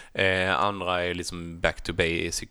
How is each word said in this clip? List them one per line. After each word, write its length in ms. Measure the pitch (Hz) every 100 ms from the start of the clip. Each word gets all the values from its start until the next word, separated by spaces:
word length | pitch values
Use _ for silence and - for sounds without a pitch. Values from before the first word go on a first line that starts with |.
| -
Eh, 460 | - 95 92 92 80
andra 400 | 98 101 90 90
är 100 | 87
liksom 460 | 87 85 87 85 85
back 200 | 85 -
to 100 | -
basic 560 | 85 85 85 85 - -